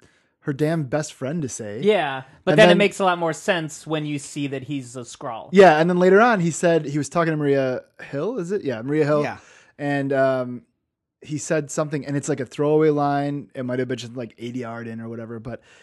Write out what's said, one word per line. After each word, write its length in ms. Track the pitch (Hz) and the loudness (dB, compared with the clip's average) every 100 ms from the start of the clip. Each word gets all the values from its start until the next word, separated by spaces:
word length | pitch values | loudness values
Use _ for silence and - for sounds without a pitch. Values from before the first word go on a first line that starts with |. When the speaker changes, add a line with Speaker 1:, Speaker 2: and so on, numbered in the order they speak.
| _ _ _ _ | _ _ _ _
Speaker 1:
her 120 | - | -6
damn 300 | 135 151 165 | -2 0 0
best 300 | 135 151 151 | -2 -4 -6
friend 280 | - 131 170 | -8 -8 -6
to 80 | 127 | -6
say." 320 | - 107 107 | -8 -10 -2
Speaker 2:
Yeah, 400 | 190 208 147 135 - - - | 2 2 0 -6 -12 -6 2
but 60 | |
Speaker 1:
And 80 | 151 | 6
Speaker 2:
then 80 | 214 | 8
Speaker 1:
then 80 | 175 | 8
Speaker 2:
it 20 | |
makes 200 | 202 - | 2 2
a 40 | 190 | 0
lot 120 | 175 | 0
more 160 | 170 | -2
sense 520 | 156 - 180 160 - - | -4 -2 -2 -4 -10 -6
when 200 | 156 151 | -6 -4
you 140 | 147 | -8
see 280 | - 151 143 | -8 -8 -6
that 160 | 135 | -6
he's 320 | 127 143 120 127 | -8 -10 -10 -14
a 60 | |
Skrull. 480 | 120 - 143 113 - | -16 -12 -12 -12 2
Speaker 1:
Yeah, 280 | 185 190 151 | 8 10 8
and 100 | 170 | 4
then 80 | 180 | 4
later 220 | 185 190 | 6 6
on, 180 | 240 214 | 6 4
he 120 | 170 | 0
said 340 | 147 175 165 147 | 0 2 2 0
he 120 | 147 | -4
was 120 | 135 | -2
talking 220 | 175 165 | 0 0
to 60 | 156 | 0
Maria 440 | 143 139 131 123 - - | 0 2 0 -4 -10 -20
Hill, 360 | - 143 180 247 | -10 -6 -6 -6
is 140 | 170 | -4
it? 100 | 202 | -4
Yeah, 180 | 139 113 | -4 -6
Maria 200 | 127 151 143 | -2 0 2
Hill. 180 | 151 | 2
Speaker 3:
Yeah. 140 | 139 98 - - _ - | 0 -6 -16 -20 _ -8
Speaker 1:
And, 360 | 143 143 139 | -4 -2 0
um, 480 | 135 135 131 123 123 - _ _ _ _ _ | 2 2 2 -4 -8 -16 _ _ _ _ _
he 160 | - 151 | -10 -8
said 320 | - 160 143 | -2 -2 -2
something, 360 | - 151 147 135 | -4 -4 -4 -4
and 100 | 143 | -4
it's, 140 | 139 | -4
like, 100 | 139 | -4
a 60 | 123 | -4
throwaway 440 | - 147 151 156 | -2 2 4 4
line. 580 | 147 143 143 143 143 - | 2 0 0 -2 -6 -10
It 100 | 139 | -10
might 160 | 123 127 | -6 -4
have 100 | 123 | -4
been 80 | 127 | -4
just, 180 | 120 123 | -8 -12
like, 180 | 117 - | -12 -12
eighty 220 | 120 123 | -10 -8
yard 280 | 117 117 117 | -10 -10 -12
in 140 | 113 | -12
or 80 | 117 | -10
whatever, 300 | 113 113 117 | -10 -10 -12
but 220 | 117 117 _ - | -12 -14 _ -20